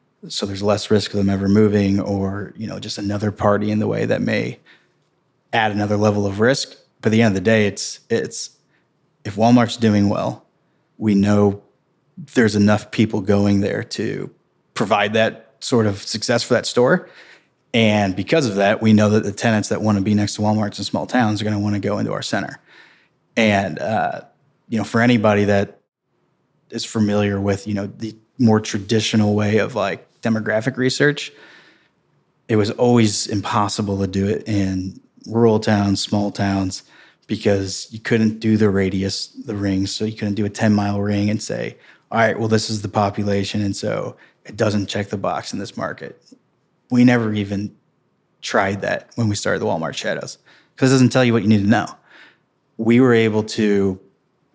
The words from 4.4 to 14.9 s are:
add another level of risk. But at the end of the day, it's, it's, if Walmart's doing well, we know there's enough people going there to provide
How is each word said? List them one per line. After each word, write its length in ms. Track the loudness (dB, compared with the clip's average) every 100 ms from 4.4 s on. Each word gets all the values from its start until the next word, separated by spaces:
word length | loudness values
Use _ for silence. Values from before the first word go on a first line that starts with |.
| -4 -8 _ _ _ _ _ _ _ _ _
add 220 | 0 0
another 240 | 0 -2 2
level 280 | 2 0 -2
of 140 | 0
risk. 360 | 2 0 -4 -14 _ _
But 80 | 0
at 20 |
the 100 | 4
end 120 | 4 2
of 80 |
the 20 | 2
day, 220 | 2 2
it's, 320 | -2 -10 -12 -4
it's, 420 | -4 -4 -8 -14 _ _ _ _ _ _ _ -8
if 100 | 0
Walmart's 400 | 4 6 4 0
doing 320 | 2 4 2
well, 380 | 0 -4 -8 _ _ _ _ _ -6
we 160 | 0
know 480 | 2 4 4 4 0 -10 _ _ _ _ -20
there's 380 | -4 0 2 4
enough 340 | 4 2 0
people 280 | 0 0 0
going 400 | 0 2 2 2
there 240 | 0 -4
to 500 | -6 -6 -6 -6 -10 _ _ _ _
provide 380 | -6 0